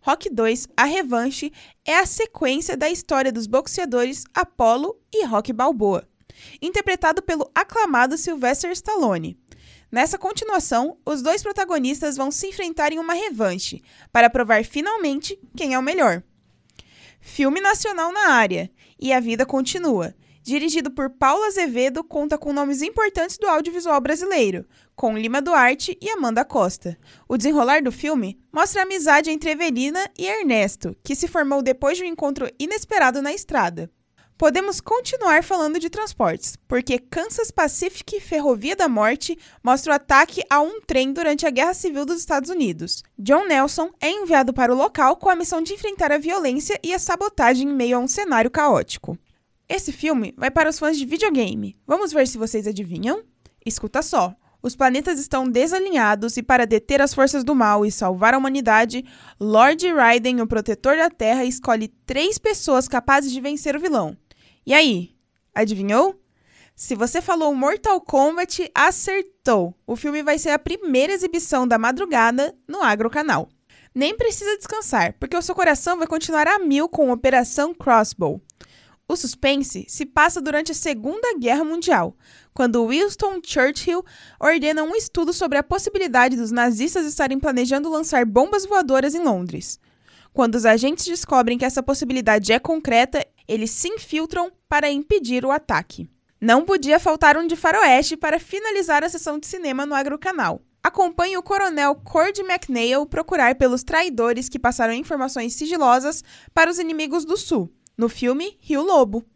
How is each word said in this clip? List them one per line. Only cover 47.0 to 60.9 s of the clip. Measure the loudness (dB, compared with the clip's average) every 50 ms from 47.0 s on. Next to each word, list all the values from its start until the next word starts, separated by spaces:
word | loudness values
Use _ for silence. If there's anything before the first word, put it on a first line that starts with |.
| -2 -2 -2 -2 -2 -4 _ 2 4 4 4 4 0
em | -2 0
meio | 0 0 0 0
a | 0
um | 0
cenário | -2 -4 -4 -2 0 2 2 2 2
caótico. | 2 2 2 4 4 2 0 -2 -8 -12 -10 -12 -14 -14 _ _ _ _ _ _ _ _ _ _
Esse | -6 -6 -4 -6
filme | -8 -4 -2 0 0 0 -2 -4 -8
vai | -4 -6 -2
para | 2 2 2 2
os | 0 -2
fãs | -2 -2 -2
de | -2 -4
videogame. | -4 -4 -2 0 0 2 0 0 -2 -4 -6 -8 -10 -12 _ _
Vamos | -2 -2 0 0 0 2
ver | 0 0
se | 0 0
vocês | -6 -6 -4 -4 -4 -4
adivinham? | -4 -6 -6 -8 -8 -8 -6 -4 -2 -4 -4 -6 _ _ _ _ -20 _ _ _
Escuta | -8 -8 -6 -8 -4 -4 -4
só. | -2 0 0 0 0 0 -4 _ _ _ _ _ -8
Os | -8 -2
planetas | 2 2 2 2 2 -2 -2 -2 -2
estão | -4 -4 -2 -2 -2
desalinhados | 0 2 2 2 2 0 -2 -2 0 2 2 4 2 2 0 -2 -4 -4
e | -6
para | 0 2 4 4 4
deter | 4 2 0 0 0 2 2
as | 2 2 4
forças | 2 2 2 2 0 0
do | 2 2
mal | 4 4 4 4 4 2
e | 0
salvar | -2 -2 -2 -2 0 4 4 4 4
a |
humanidade, | 4 2 0 -2 0 2 4 4 4 4 2 -2 -8 -10 -12 -20 -20 -20 -20 -10
Lord | _ -2 4 6 8 8 8 6 2 0 0
Raiden, | 4 6 6 6 6 4 2 0 0 0
o | 0
protetor | 0 -2 -2 -2 -2 -4 -2 2 2